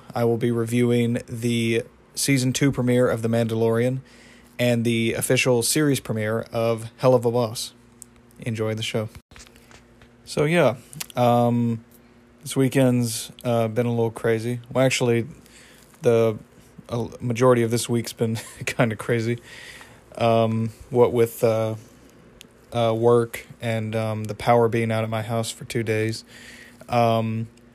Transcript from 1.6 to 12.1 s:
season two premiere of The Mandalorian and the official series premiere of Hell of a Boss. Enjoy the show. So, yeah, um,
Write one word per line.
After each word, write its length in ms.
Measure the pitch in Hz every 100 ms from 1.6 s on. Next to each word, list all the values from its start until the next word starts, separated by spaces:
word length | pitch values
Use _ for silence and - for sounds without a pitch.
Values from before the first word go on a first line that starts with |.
| 113 117 - - _ -
season 380 | - 139 127
two 180 | 120 143
premiere 380 | 135 123 123 123
of 140 | 113
The 40 | 117
Mandalorian 720 | 117 113 113 113 113 123 131 - - - - - -
and 280 | 123 120 117
the 260 | 117 113 -
official 460 | - 170 135 120
series 380 | 117 156 147 131
premiere 440 | - 110 107 113 -
of 360 | 117 113 113 117 -
Hell 140 | 131
of 120 | 127 120
a 60 |
Boss. 420 | 120 117 113 - - _ - - - - -
Enjoy 340 | - 110 110
the 100 | 110
show. 260 | 110 120 107 - _ - - - - - _ - - _
So, 220 | - - 151
yeah, 320 | 170 135 107 - 151 - -
um, 680 | 123 120 120 120 120 113 - - -